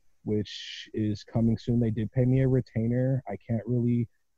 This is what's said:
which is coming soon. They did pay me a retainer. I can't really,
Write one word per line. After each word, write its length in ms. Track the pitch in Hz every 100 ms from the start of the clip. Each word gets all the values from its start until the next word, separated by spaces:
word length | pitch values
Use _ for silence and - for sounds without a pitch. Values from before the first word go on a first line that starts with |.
| _ _
which 640 | - 107 101 - - - -
is 300 | - 107 101
coming 340 | - 117 113 113
soon. 220 | - 120
They 120 | 117
did 200 | 110 107
pay 140 | - 123
me 160 | 131
a 60 | 131
retainer. 760 | 127 - 113 113 123 131 135 -
I 120 | 101
can't 280 | - 117 101
really, 440 | 123 120 120 117 _ _